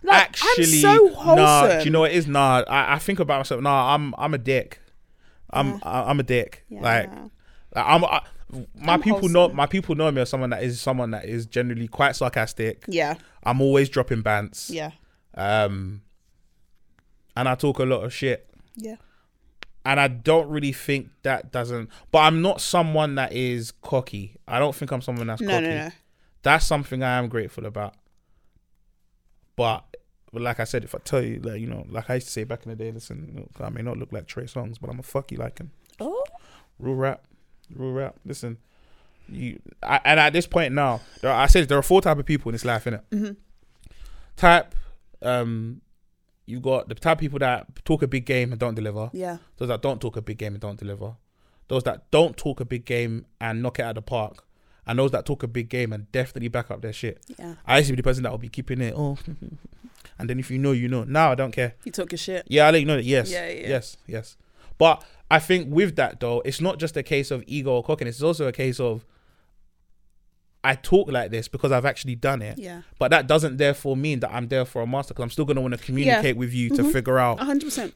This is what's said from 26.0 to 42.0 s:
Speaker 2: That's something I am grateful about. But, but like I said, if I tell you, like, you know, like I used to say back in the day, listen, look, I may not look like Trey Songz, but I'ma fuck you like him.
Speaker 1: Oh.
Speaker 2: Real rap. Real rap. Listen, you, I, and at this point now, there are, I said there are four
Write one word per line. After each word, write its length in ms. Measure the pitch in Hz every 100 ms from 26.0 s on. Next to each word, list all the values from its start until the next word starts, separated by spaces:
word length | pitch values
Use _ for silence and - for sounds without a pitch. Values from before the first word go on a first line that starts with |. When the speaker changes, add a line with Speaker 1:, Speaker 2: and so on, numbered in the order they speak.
| _ _ _ _
Speaker 2:
That's 240 | 135 156 -
something 380 | 151 139 131
I 140 | 127 123
am 100 | 120
grateful 380 | 117 104 - 107
about. 300 | 104 101 _ _ _ _ _ _ _ _ _ _ _ _ _ _ _ _ -
But, 280 | 117 110 - - _ _ _
but 80 | 117
like 180 | 120 -
I 40 |
said, 200 | 113 123
if 120 | 113 -
I 40 |
tell 220 | - 139
you, 180 | 120 113
like, 220 | 120 107
you 60 | 113
know, 180 | 110 -
like 200 | 117 -
I 60 | 127
used 120 | 123
to 60 |
say 100 | - 110
back 200 | 117 -
in 40 |
the 60 | 113
day, 160 | 110
listen, 420 | 113 - 113 151 -
look, 300 | - - -
I 40 |
may 120 | -
not 160 | 117 120
look 140 | -
like 140 | 104 78
Trey 200 | - 123
Songz, 320 | - 123 113
but 80 | 123
I'ma 120 | 123
fuck 280 | 127 139 -
you 60 | -
like 220 | 120 -
him. 120 | 165 - _ _
Speaker 1:
Oh. 240 | 247 427 554 719 - - _ _
Speaker 2:
Real 160 | 127 131
rap. 280 | 135 - _ _ _ _ _
Real 180 | 139 131
rap. 240 | 127 160 - -
Listen, 320 | - 120 113 _ _ _ - _ _ -
you, 300 | - 123 - - -
I, 160 | - 139
and 160 | - 156
at 140 | 151
this 140 | 160 170
point 260 | 180 151
now, 280 | 139 139 113 - -
there 100 | 127
are, 120 | 120
I 40 | 139
said 200 | 185 143
there 80 | 143
are 60 |
four 180 | 135 185